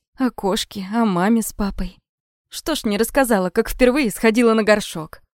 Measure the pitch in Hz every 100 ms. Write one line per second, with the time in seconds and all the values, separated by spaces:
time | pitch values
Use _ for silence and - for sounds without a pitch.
0 | _ - 254 - 196 214 - 202 185 226
1 | 226 175 190 226 208 - 202 - 185 -
2 | _ _ _ _ _ - - 302 220 202
3 | 226 294 254 214 180 - 220 - 247 262
4 | 240 - 226 226 233 220 214 208 - 170
5 | 156 - _